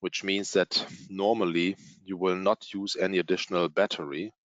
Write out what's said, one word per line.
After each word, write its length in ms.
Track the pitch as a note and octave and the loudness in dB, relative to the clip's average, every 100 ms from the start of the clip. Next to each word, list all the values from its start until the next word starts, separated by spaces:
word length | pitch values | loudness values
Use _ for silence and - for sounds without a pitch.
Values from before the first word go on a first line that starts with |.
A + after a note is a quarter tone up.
which 240 | F#2 - | -6 -6
means 280 | G2 G2 G2 | -2 -2 0
that 340 | G2 F2+ - - - - | 2 2 0 -4 -10 -14
normally 640 | F#2+ G2 A2+ F#2+ E2+ F2 G2 - - | -2 2 2 2 2 0 -2 -8 -20
you 120 | - F#2+ | -10 -2
will 200 | F#2 F#2 | 0 2
not 360 | F#2+ G#2+ - | 2 2 0
use 220 | G2 G2 - | -8 -6 -2
any 220 | F#2+ F#2+ | 0 0
additional 500 | E2+ F#2 - F#2 F2 | 0 0 0 0 0
battery 640 | D2+ G2+ - D2+ C#2+ G2+ - | 2 0 0 -8 -6 -8 -10